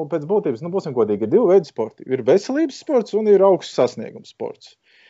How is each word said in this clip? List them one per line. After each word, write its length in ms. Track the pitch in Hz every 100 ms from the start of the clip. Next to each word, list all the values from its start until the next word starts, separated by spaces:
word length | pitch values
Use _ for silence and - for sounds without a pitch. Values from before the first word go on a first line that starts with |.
| 151
pēc 160 | 165 147
būtības, 380 | 208 165 117
nu, 100 | 170
būsim 220 | 185 175 120
godīgi, 320 | 107 101 110
ir 80 | 185
divi 160 | 202
veidi 160 | 190 160
sporti. 380 | - 110 _ -
Ir 160 | 127 117
veselības 560 | 196 - 277 311 -
sports 320 | - 254 -
un 160 | 208 214
ir 140 | 190 196
augsts 320 | 170 - -
sasniegums 560 | 127 - - - -
sports. 400 | _ 110 - - _ _ _ _